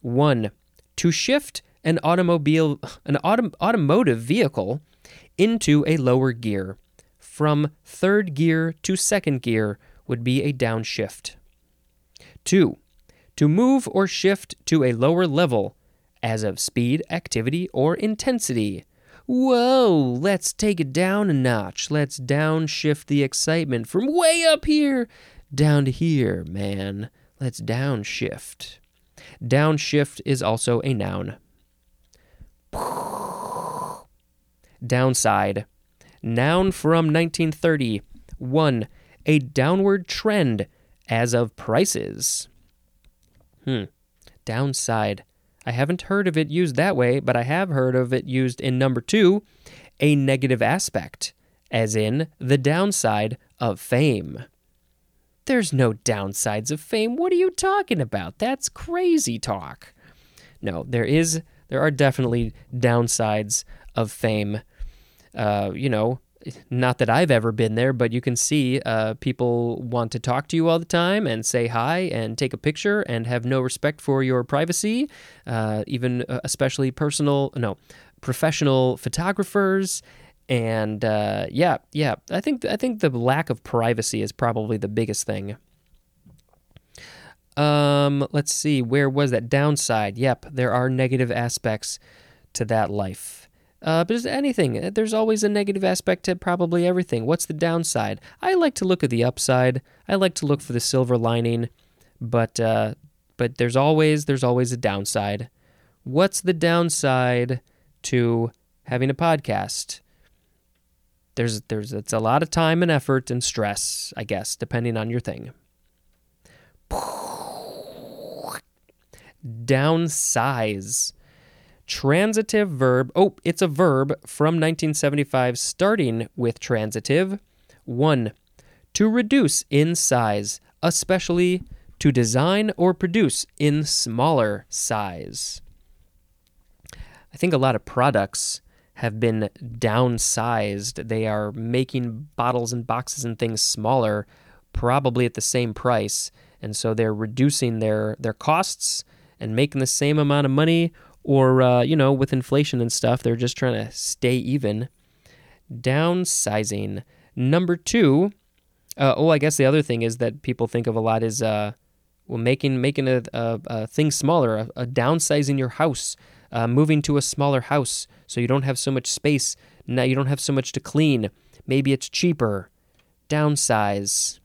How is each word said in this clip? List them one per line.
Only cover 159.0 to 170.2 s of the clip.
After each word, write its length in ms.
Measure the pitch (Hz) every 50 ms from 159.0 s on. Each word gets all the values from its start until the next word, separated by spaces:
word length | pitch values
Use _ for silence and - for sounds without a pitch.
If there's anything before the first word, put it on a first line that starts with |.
| 139 135 - -
oh, 100 | 147 165
I 100 | 160 147
guess 200 | 139 151 147 -
the 80 | 139
other 160 | 131 139 156
thing 220 | 147 - 123 117 117
is 160 | 117 113 120
that 220 | 123 113 110 143
people 260 | _ - 123 - 120 113
think 200 | - 120 117 117
of 80 | 110
a 60 | 113
lot 220 | 110 110 113 113 113
is, 180 | 113 107 117 117
uh, 300 | 110 107 104 104 104 104 _ _ _ _ _ _ _ _ _ _ _
well, 100 | - 117
making, 420 | 113 120 135 139 - 143 135 127
making 300 | 123 139 143 - 135 131
a, 140 | 131 127 117 - -
a, 260 | 120 117 113 117 110 - -
a 200 | 120 110 107 113
thing 220 | - - 151 156
smaller, 460 | 143 - - 139 170 170 135 117 110
a, 140 | 107 110 110 - -
a 80 | 123
downsizing 760 | 120 131 135 117 127 160 165 156 - 151 147 147 135 143 135
your 80 | 131 123
house, 480 | - - 156 165 135 - - - - _ - - - - _ _ -
uh, 120 | 117 113
moving 360 | 117 120 135 156 151 156 147
to 160 | 143 - 147 143
a 40 |
smaller 380 | 131 - - - 143 143 139 131
house 480 | 117 - 147 147 131 - - - - _ _ - _
so 140 | _ - 123
you 80 | 120 120
don't 160 | 127 143 131
have 160 | 135 135 123
so 100 | - 139
much 180 | 135 131 123 -
space. 460 | - - _ 147 147 139 - - - _ _ - _ _ -
Now 180 | - 123 127 123
you 120 | 131 131
don't 120 | 135